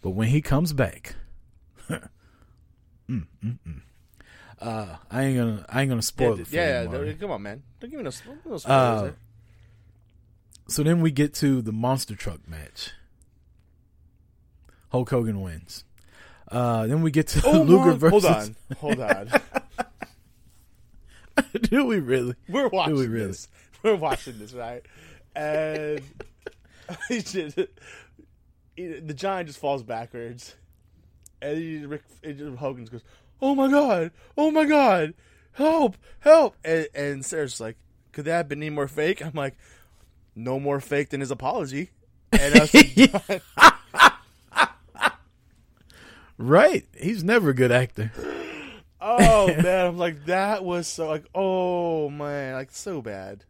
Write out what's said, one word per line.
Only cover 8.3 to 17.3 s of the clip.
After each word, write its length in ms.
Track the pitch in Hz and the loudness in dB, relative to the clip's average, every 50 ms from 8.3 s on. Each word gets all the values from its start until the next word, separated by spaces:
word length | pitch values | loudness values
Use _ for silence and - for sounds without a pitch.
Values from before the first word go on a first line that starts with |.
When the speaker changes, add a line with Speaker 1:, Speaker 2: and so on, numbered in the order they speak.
| 277 302 - | -20 -20 -14
Speaker 2:
no 120 | 330 240 | -12 -12
spoilers 80 | 156 - | -12 -2
Speaker 1:
Uh, 360 | - 135 135 127 120 113 110 101 | 0 2 2 4 2 0 -2 -4
Speaker 2:
there. 120 | 90 73 - - _ _ - - _ - - - - _ _ _ - - _ _ _ _ _ _ _ _ _ _ _ - - _ | -8 -10 -14 -20 _ _ -20 -20 _ -20 -20 -20 -20 _ _ _ -20 -20 _ _ _ _ _ _ _ _ _ _ _ -20 -20 _
Speaker 1:
so 160 | - - - 147 | -8 -4 -2 0
then 180 | 156 170 170 | 0 2 2
we 100 | 165 160 | 2 0
get 220 | 139 127 147 147 - | 2 0 -2 -2 0
to 260 | - - 143 135 127 | -2 0 2 2 0
the 100 | 117 110 | -2 -4
monster 440 | 110 110 120 123 135 131 - - 107 | -6 -4 -2 -2 -2 -2 -4 -10 -12
truck 320 | - - - 85 71 _ | -10 -8 -10 -10 -10 _
match. 440 | - 82 78 73 - _ - - - - - - _ _ _ - _ _ _ _ _ _ _ _ _ _ _ _ _ _ _ _ _ _ _ _ _ _ _ _ _ _ _ _ _ _ _ _ _ | -18 -16 -16 -16 -18 _ -16 -16 -16 -16 -20 -20 _ _ _ -20 _ _ _ _ _ _ _ _ _ _ _ _ _ _ _ _ _ _ _ _ _ _ _ _ _ _ _ _ _ _ _ _ _
Hulk 200 | - 127 127 - | -4 -4 -2 0
Hogan 320 | 135 123 117 110 104 98 | -2 -2 0 -2 -4 -6
wins. 420 | 95 90 82 80 - - - - - _ - - - - _ - - - - - - - | -6 -8 -12 -14 -16 -18 -20 -20 -20 _ -20 -20 -20 -20 _ -20 -20 -20 -20 -20 -20 -8
Uh, 340 | - 123 123 120 117 113 110 | -4 -2 0 0 0 0 0
then 140 | 110 135 156 | 0 0 0
we 100 | 165 160 | 0 2
get 160 | 135 156 151 | 0 0 -2
to 120 | - | 2